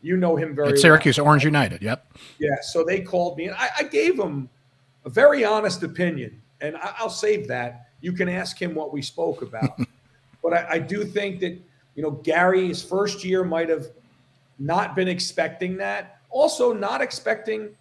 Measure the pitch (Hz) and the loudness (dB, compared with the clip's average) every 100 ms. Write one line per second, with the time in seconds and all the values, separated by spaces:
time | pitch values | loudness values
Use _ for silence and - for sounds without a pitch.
0 | 151 185 180 165 160 143 143 139 165 156 | 0 0 2 2 0 0 2 6 8 8
1 | 151 135 147 151 143 147 120 87 101 123 | 6 4 6 6 6 4 2 -2 -6 -6
2 | _ - - - 151 135 - 170 160 196 | _ -20 -20 -4 -2 -2 -2 -2 0 0
3 | 180 180 175 165 175 196 247 - 285 285 | -2 -2 -2 -4 -8 -4 -4 -2 -2 0
4 | 320 294 185 143 127 _ _ _ _ _ | 2 2 -2 -4 -10 _ _ _ _ _
5 | - 123 285 294 214 214 208 180 160 - | -4 6 6 6 2 2 0 -4 -6 -2
6 | 180 151 117 - _ _ 147 160 196 - | -2 -2 -10 -14 _ _ -10 -8 -10 -6
7 | 220 - 208 214 - 123 120 123 - _ | -6 -2 0 0 -2 -6 -6 -10 -20 _
8 | 175 180 180 180 180 - 175 156 151 147 | -8 -2 -2 -2 -6 -6 -6 -4 -6 -6
9 | 139 - 165 - - 113 110 - 123 _ | -8 -6 -4 -4 -8 -4 -4 -4 -8 _
10 | _ _ _ _ 170 170 165 160 143 208 | _ _ _ _ 0 0 0 -4 -2 -6
11 | 208 208 202 180 180 - - _ _ - | -4 -4 -6 -4 -6 -8 -20 _ _ -8
12 | 151 143 - 160 185 185 185 156 - 185 | -6 -6 -2 2 4 4 0 -4 -4 -2
13 | 208 202 185 185 180 160 165 156 139 - | -2 -4 -2 0 0 -2 0 -2 -4 -18
14 | _ _ _ _ _ _ 143 175 202 160 | _ _ _ _ _ _ -2 0 0 0
15 | 185 180 - - 160 - 180 185 196 202 | -2 -2 -4 -2 -4 -2 -6 -4 -6 -6
16 | 190 - _ 254 302 - 247 214 202 262 | -10 -20 _ 2 2 4 2 2 -2 -2
17 | 262 - - 220 220 220 208 208 | -4 -4 -4 -4 -2 -6 -8 -16